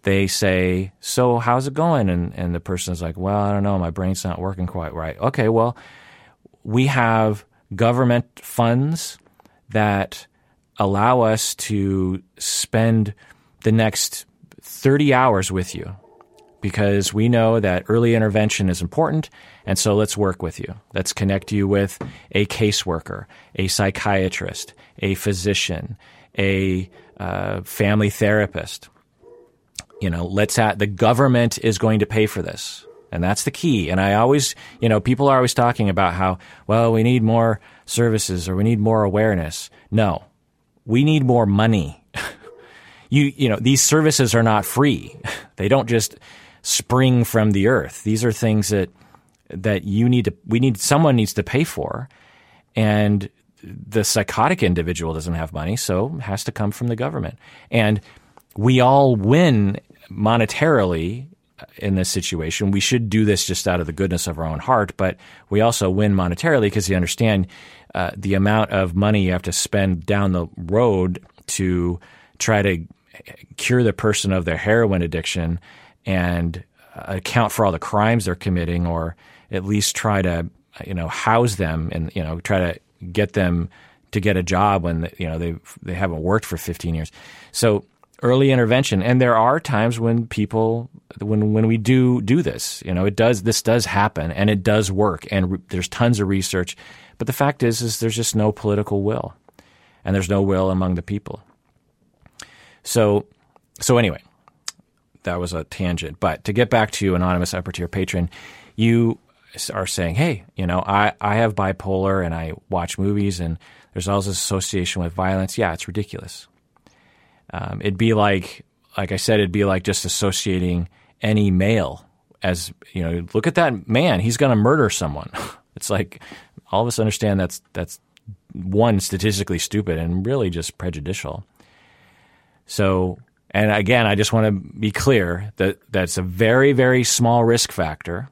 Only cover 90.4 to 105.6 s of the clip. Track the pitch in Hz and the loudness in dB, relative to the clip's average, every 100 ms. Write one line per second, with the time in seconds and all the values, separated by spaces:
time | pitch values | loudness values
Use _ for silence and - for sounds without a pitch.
90.4 | 104 113 113 117 117 - _ - 104 107 | -2 0 0 -2 -6 -18 _ -10 -2 0
91.4 | 107 107 110 113 107 131 123 123 101 147 | 2 2 2 2 4 4 4 2 2 0
92.4 | 113 57 - - - 90 95 101 113 113 | 0 -6 -10 -10 -4 0 0 2 2 2
93.4 | 104 110 - 120 107 101 104 - 78 78 | 0 -2 2 0 0 0 0 -2 -6 0
94.4 | 104 101 92 107 95 95 104 80 - 98 | 0 2 2 0 0 0 0 0 -4 -2
95.4 | 92 92 - 92 90 - 120 110 98 98 | -2 -4 -6 -6 -6 -2 0 2 0 -2
96.4 | 92 92 90 - - - - _ 117 127 | -2 -2 -4 -8 -20 -20 -20 _ -8 -2
97.4 | 139 143 120 113 120 107 113 110 113 110 | -2 0 0 0 -4 -4 -4 -2 -2 0
98.4 | 107 104 107 104 104 101 101 113 - - | 0 0 -2 -2 -2 -2 -2 -4 -8 -14
99.4 | _ _ _ _ _ _ - 95 90 101 | _ _ _ _ _ _ -2 -2 0 0
100.4 | 98 95 95 92 92 87 - 101 - - | 2 2 2 0 0 -2 -4 -8 -8 -16
101.4 | _ _ _ _ _ _ _ _ _ _ | _ _ _ _ _ _ _ _ _ _
102.4 | - - - _ - 117 107 101 - _ | -20 -20 -20 _ -4 2 2 2 -2 _
103.4 | _ _ _ - - 120 107 80 _ _ | _ _ _ -8 2 2 2 -2 _ _
104.4 | _ _ - _ _ _ _ _ - 90 | _ _ -20 _ _ _ _ _ -6 -6
105.4 | 90 85 | -6 -8